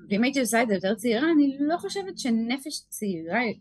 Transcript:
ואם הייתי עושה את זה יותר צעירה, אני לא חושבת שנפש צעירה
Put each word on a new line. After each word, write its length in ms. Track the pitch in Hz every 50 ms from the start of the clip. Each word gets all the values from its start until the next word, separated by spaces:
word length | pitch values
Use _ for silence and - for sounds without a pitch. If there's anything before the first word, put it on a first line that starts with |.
| - -
ואם 140 | 202 202 240
הייתי 160 | 269 277 277
עושה 220 | 254 214 233 226
את 60 | 254
זה 60 | 226 202
יותר 220 | 180 180 190 220
צעירה, 360 | 208 - 247 214 226 294 339
אני 260 | 339 294 285 277 269 277
לא 180 | 285 294 339
חושבת 400 | 339 392 381 - 392 370 381 - -
שנפש 680 | - 254 226 226 226 233 254 277 - 311 294 - - _
צעירה 500 | - - 220 202 185 160 160 165 175 233 247 220 - -